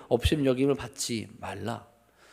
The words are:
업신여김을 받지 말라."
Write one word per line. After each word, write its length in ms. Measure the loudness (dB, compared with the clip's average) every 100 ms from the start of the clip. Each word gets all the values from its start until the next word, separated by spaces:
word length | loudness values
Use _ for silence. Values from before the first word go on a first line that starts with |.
| 0
업신여김을 640 | 2 4 4 4 4 2 2
받지 520 | -4 -8 -4 -4 -6 -10
말라." 460 | -10 -8 -6 -8 -10 _ _ _ -20